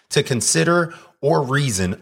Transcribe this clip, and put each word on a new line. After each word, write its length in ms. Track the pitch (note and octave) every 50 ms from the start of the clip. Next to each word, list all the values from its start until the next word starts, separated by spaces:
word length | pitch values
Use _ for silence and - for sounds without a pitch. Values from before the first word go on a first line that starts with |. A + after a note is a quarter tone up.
| _ _
to 120 | - D3+
consider 720 | C#3+ - B2+ A2+ - - - D#3+ E3 E3 E3+ F3 E3+ E3 - - - - _ _
or 220 | - C#3+ E3 D#3+
reason 580 | - B2 C3 C#3+ C#3+ C3 G#2 F#2 F#2 F2+ G2+ -